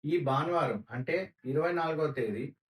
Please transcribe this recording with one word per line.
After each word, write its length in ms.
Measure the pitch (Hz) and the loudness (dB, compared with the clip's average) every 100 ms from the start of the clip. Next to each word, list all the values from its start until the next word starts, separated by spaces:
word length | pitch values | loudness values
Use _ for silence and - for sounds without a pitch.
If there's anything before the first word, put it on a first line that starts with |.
ఈ 140 | 147 170 | 0 0
భానువారం 640 | 156 165 170 170 143 104 - | 2 2 2 2 2 -2 -6
అంటే 440 | 123 131 175 196 _ | -6 -2 -2 -4 _
ఇరవై 280 | 127 147 170 | -2 0 2
నాలుగో 400 | 175 160 156 147 | 2 0 0 0
తేదీ 420 | 131 110 104 143 - | 0 -2 -2 -6 -10